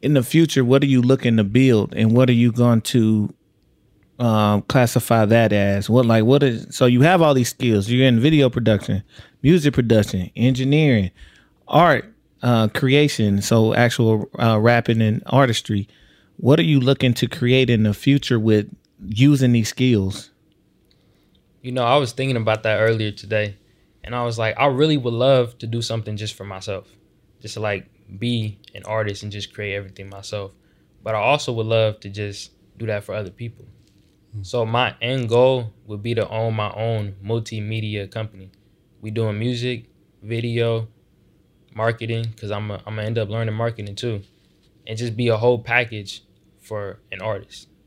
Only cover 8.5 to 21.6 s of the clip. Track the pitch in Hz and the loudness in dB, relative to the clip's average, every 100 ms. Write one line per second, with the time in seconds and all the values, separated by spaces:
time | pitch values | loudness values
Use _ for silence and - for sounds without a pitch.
8.5 | 117 113 104 - 98 - - - _ 135 | 2 0 0 0 -6 -6 -20 -20 _ 2
9.5 | 175 147 131 117 113 104 98 90 - 120 | 4 4 0 2 2 2 -2 -6 0 0
10.5 | 127 131 147 151 117 92 _ - _ _ | 0 0 2 4 2 0 _ -20 _ _
11.5 | _ _ 143 175 135 - _ _ _ 123 | _ _ 2 4 2 -2 _ _ _ 0
12.5 | 117 110 - 131 139 147 - 107 101 104 | 2 0 0 2 2 2 2 0 0 2
13.5 | 117 110 110 120 - 113 110 101 - 117 | 2 2 2 0 2 0 0 -2 -2 0
14.5 | 110 113 120 113 113 110 110 - 131 135 | 2 2 2 2 0 2 0 0 2 2
15.5 | 113 - 104 101 _ _ _ _ _ 120 | 0 -4 -4 -4 _ _ _ _ _ 2
16.5 | 156 165 143 123 139 127 120 117 - 123 | 2 4 2 2 0 0 0 -2 -2 0
17.5 | 131 127 117 107 101 - 139 - 120 110 | 2 2 2 2 0 0 0 2 -2 2
18.5 | 107 104 - _ _ 98 104 135 143 127 | 2 0 -12 _ _ -10 2 4 4 4
19.5 | 120 107 - 127 117 95 95 - _ _ | 2 0 -2 0 2 0 -6 -16 _ _
20.5 | _ _ _ _ _ _ _ _ _ _ | _ _ _ _ _ _ _ _ _ _
21.5 | _ | _